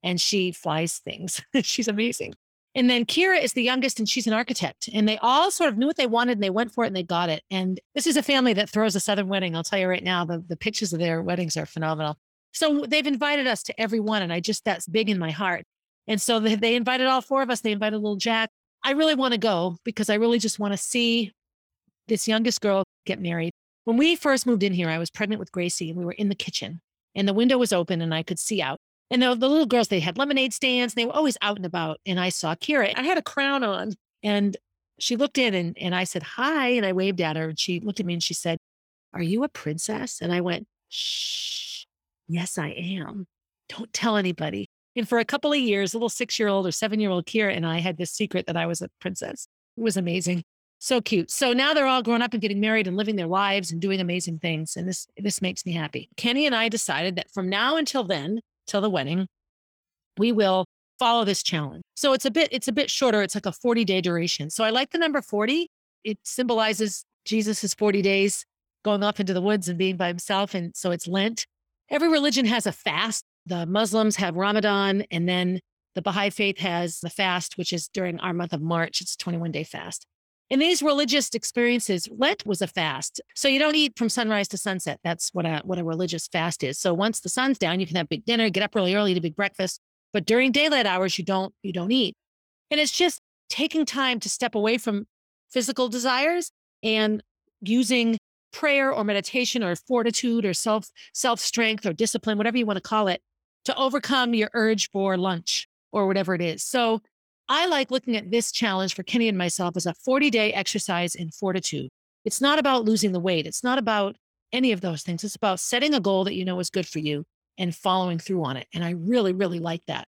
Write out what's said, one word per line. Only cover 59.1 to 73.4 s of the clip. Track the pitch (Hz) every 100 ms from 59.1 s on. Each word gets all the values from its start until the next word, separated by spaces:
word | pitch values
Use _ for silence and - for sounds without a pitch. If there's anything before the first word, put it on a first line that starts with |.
| 175 185 _ _ _ _ _ _ _ _ -
we | 220
will | 220 202 185 185 _ _ _
follow | 247 233
this | 208 190
challenge. | - 170 147 156 - -
So | 285
it's | 262 269
a |
bit, | 247 311
it's | 254 247
a |
bit | 233 277
shorter. | - 262 214
It's | 196 208
like | 196
a |
forty-day | 160 247 233 208 185
duration. | 180 170 170 - 151
So | -
I | 220
like | 233 277
the | 339
number | 330 254
forty. | - 208 214 302 349 _ _ _
It | 214 208
symbolizes | - - 254 226 220 208 214 - - _ -
Jesus's | 214 208 214 202
forty | - 214 202
days | 196 196 196 - - _ _ _
going | - 208
off | 208 208
into | 190
the | 185
woods | 190 214 175
and | 175
being | 190 185
by | 180
himself. | 175 - 196 202
And | 196 170 -
so | 185
it's | 175 -
Lent. | 185 202 226 - _ _ _ _
Every | 285 330
religion | 320 285 247 233
has | 233 208
a |
fast. | 165 - 156 220 214 - _